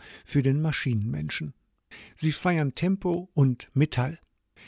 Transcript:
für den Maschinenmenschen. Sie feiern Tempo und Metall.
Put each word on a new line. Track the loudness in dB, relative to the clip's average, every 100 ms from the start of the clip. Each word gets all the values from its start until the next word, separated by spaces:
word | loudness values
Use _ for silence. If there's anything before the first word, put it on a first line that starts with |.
| -8 -20
für | -2 0
den | 2 2
Maschinenmenschen. | 0 -2 0 0 -2 -4 -6 -6 -10 -12 _ _ _ -20 -20
Sie | -4 -2
feiern | 0 0 2 0 0
Tempo | -2 0 0 -2 -2
und | 2 2 2 -4
Metall. | 0 0 0 -4 -6 _ _ _ _